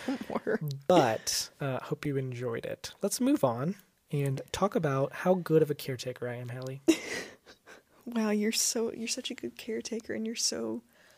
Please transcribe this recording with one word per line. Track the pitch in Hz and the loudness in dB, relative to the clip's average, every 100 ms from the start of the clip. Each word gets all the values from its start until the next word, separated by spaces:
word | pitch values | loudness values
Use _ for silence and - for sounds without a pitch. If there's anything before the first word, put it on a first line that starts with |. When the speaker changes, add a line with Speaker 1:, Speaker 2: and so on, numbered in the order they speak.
| - 269 - | -2 -4 -4
Speaker 1:
were. | 226 - 214 151 139 - | -4 -2 -2 -2 -2 6
Speaker 2:
But, | 175 127 107 - - - - | 6 6 4 0 -4 -4 -6
uh, | 139 127 | -4 -4
hope | - 156 147 | -4 -4 -2
you | 139 | -2
enjoyed | 131 120 123 117 - | -2 -4 -4 -4 -6
it. | - - - | -8 -10 -6
Let's | 202 - | -4 2
move | 254 294 | 2 4
on | 127 117 151 202 - _ _ | 4 2 -2 -4 -10 _ _
and | 143 139 135 - | -2 0 -2 -4
talk | - 196 214 | 0 0 2
about | 156 135 143 | 2 2 0
how | - 185 185 | 2 4 4
good | 165 156 | 6 6
of | 151 | 6
a | 143 | 2
caretaker | - 127 127 123 123 | -4 -6 -6 -6 -6
I | 120 | -6
am, | 123 | -8
Hallie. | 127 131 135 - | -8 -8 0 2
Speaker 1:
<laughs> | 311 - - - - - - - - _ _ | 2 -2 -8 -10 -14 -20 -20 -20 -20 _ _
Wow, | - 233 214 | -6 -2 2
you're | 208 208 | 2 2
so, | - - 233 226 | 2 0 0 -2
you're | - 226 | -4 -6
such | - - | -6 -6
a | 254 | -8
good | 240 - | -8 -8
caretaker, | - 226 - 214 214 220 | -6 -6 -4 -6 -6 -4
and | 220 | -4
you're | 226 | -2
so | - 226 226 233 - _ - | -2 -2 -4 -6 -8 _ -20